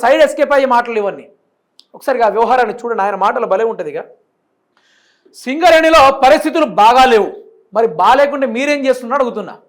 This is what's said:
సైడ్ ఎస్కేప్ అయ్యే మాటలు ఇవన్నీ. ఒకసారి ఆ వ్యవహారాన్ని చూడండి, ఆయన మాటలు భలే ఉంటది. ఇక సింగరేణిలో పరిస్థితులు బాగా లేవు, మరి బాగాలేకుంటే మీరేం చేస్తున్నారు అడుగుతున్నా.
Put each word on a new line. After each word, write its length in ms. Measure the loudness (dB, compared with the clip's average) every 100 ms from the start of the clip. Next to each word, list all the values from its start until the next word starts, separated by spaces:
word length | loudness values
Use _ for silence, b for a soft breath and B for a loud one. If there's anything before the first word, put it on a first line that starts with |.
సైడ్ 200 | 0 2
ఎస్కేప్ 300 | 2 0 0 0
అయ్యే 120 | 0
మాటలు 260 | 0 -2 -4
ఇవన్నీ. 240 | -6 -8 -18 _ _ _ _ _ _ -12
ఒకసారి 280 | -6 -2 0
ఆ 40 | 0
వ్యవహారాన్ని 380 | 0 0 -2 -4
చూడండి, 220 | -8 -4
ఆయన 120 | -4 -2
మాటలు 220 | -4 -4 -4
భలే 140 | -2 -4
ఉంటది. 180 | -6 -10
ఇక 80 | -12 -16 _ _ _ _ _ _ _ _ _ _ _ _ -16
సింగరేణిలో 580 | -10 0 4 4 4 4 4 4
పరిస్థితులు 420 | 2 2 0 -2 -2 2
బాగా 220 | 4 4 4
లేవు, 180 | 2 0 -8 -20 _ _ -2
మరి 120 | -2 0
బాగాలేకుంటే 440 | 2 2 2 -2 -6 -4
మీరేం 240 | -4 -2 -2
చేస్తున్నారు 320 | -4 -4 -4
అడుగుతున్నా. 340 | -4 -6 -12 -16